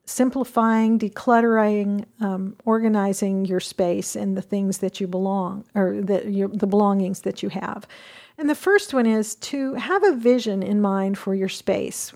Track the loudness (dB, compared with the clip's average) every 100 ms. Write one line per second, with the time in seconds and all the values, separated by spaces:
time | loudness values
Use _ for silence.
0 | -6 0 0 0 -2 2 2 4 4 2
1 | 0 -2 2 4 6 4 4 2 0 -2
2 | -6 -6 -4 -4 -6 -6 -2 2 2 2
3 | 0 0 -2 0 0 -2 -2 -2 0 0
4 | -4 -6 -4 -4 -4 -2 -2 -2 -4 -4
5 | -4 -2 -2 -2 -4 -8 -6 0 0 0
6 | 0 -2 0 -2 -2 -2 0 4 4 2
7 | 0 -4 -6 -6 -6 -6 -8 -10 -14 -20
8 | -20 -20 -20 -4 -2 0 2 2 2 0
9 | 2 2 -2 -8 -8 -6 -4 -4 -2 2
10 | 4 4 4 2 2 -2 0 2 2 2
11 | 0 -2 -2 -2 -2 -4 -2 -2 -2 -6
12 | -12